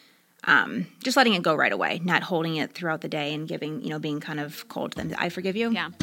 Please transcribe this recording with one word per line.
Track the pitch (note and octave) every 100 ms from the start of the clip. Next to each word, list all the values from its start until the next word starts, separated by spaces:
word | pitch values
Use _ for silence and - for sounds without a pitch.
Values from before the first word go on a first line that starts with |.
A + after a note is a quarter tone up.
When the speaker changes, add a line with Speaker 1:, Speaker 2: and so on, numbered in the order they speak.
| - _ _ _
Speaker 1:
um, | - C3 - G#2+ E3+ -
just | C4 C4+
letting | A#3+
it | F#3
go | E3+
right | D3+ B2+
away, | G2 D#2+ C3+
not | F3 D#3+
holding | F3 E3+ E3 D#3+
it | C3
throughout | - E3+ D#3
the | -
day | D#3 D3
and | D3+ D#3+
giving, | E3 D3+ D#3
you | D#3+
know, | D#3
being | D#3 D3
kind | D#3 D3+
of | D3 - -
cold | - -
to | -
them. | E3 -
"I | F3
forgive | F#3 F#3 G3
you. | A#3
Speaker 2:
Yeah. | G3+ E3 -